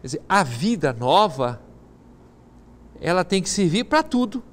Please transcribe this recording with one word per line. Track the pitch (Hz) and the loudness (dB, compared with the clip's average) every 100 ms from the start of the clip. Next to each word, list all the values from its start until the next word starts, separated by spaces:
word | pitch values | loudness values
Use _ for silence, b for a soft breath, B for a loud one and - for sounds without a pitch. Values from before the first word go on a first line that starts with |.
quer | 131 | -10
dizer, | 139 - | -10 0
a | 196 | 0
vida | 147 120 196 226 143 | 0 -2 -2 0 -2
nova, | 117 123 175 214 135 123 123 - - - - - - - - - - - - - - | -2 2 4 4 0 -6 -6 -18 -20 -20 -20 -20 -20 -20 -20 -20 -20 -20 -20 -20 -8
ela | - 180 180 | -2 0 0
tem | 190 | -2
que | - | -2
servir | - 180 180 247 | 0 2 2 2
para | 302 | 0
tudo. | 311 254 240 262 - | 2 -2 -2 -6 -12